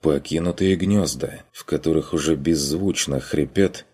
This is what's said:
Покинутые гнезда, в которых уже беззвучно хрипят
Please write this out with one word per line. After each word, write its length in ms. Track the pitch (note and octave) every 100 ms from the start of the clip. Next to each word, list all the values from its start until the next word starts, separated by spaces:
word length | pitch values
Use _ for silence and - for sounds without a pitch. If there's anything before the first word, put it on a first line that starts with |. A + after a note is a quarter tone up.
Покинутые 720 | D#2 C#2+ - D#2+ F2 F2 F#2+ F2+
гнезда, 640 | F2+ G#2 E2 C2 - - -
в 120 | -
которых 480 | - D2 D#2+ D#2+ -
уже 240 | E2 D2 D#2
беззвучно 840 | C#2+ D#2+ C#2 D#2 G2 - - C#2
хрипят 680 | - - C#2+ - F#2+ - -